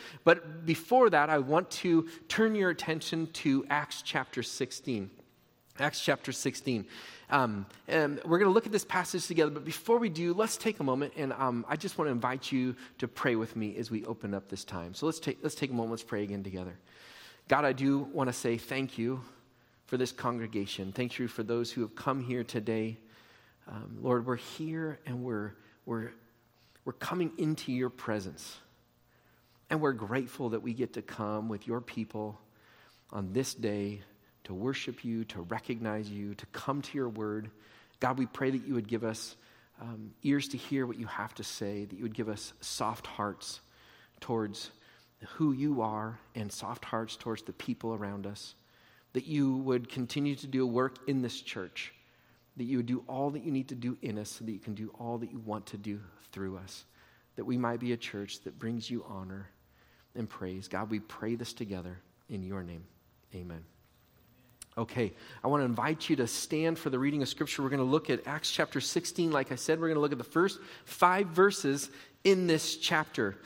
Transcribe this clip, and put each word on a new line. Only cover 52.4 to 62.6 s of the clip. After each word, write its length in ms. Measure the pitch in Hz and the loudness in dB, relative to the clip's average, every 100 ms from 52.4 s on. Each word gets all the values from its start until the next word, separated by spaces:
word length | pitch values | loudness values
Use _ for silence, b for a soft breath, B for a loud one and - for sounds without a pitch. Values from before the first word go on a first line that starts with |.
| _ - | _ -8
that 80 | |
you 140 | 120 131 | -2 0
would 80 | 117 | 2
do 180 | 123 - | -2 -2
all 240 | 131 143 | -2 0
that 140 | 147 | -2
you 80 | 120 | -2
need 160 | 135 131 | -2 -2
to 80 | 127 | -4
do 200 | 123 127 | -4 -4
in 160 | 127 107 | -4 -4
us 100 | 107 | -6
so 160 | - | -8
that 60 | 113 | -8
you 80 | 98 | -8
can 160 | - | -6
do 180 | 104 110 - | -8 -8 -8
all 200 | 117 117 | -6 -4
that 120 | 117 | -6
you 80 | 127 | -8
want 280 | 107 107 - | -6 -6 -6
to 100 | 104 | -10
do 240 | 104 101 95 - - | -8 -8 -10 -20 -16
through 240 | 98 95 95 | -8 -8 -8
us, 280 | 92 - - b b b b - | -12 -16 -18 b b b b -8
that 80 | |
we 120 | 117 123 | -2 0
might 220 | 120 120 | 0 0
be 140 | 123 | 0
a 40 | 117 | -2
church 440 | - 101 101 - | -4 -6 -8 -8
that 180 | - - | -12 -8
brings 320 | 113 117 110 | -4 -4 -4
you 140 | 120 - | -6 -6
honor 400 | 98 92 95 92 - b b b b b 120 | -10 -8 -10 -12 -18 b b b b b -8
and 120 | 110 | -8
praise. 380 | - 92 95 98 | -6 -6 -6 -4
God, 240 | 95 107 | -4 -2
we 80 | 107 | -4
pray 380 | - - 110 117 | -4 -6 -4 -4
this 160 | 117 | -4
together 480 | - 110 92 87 90 - _ - | -8 -6 -6 -8 -12 -16 _ -10
in 140 | 104 | -8
your 220 | 92 98 | -6 -6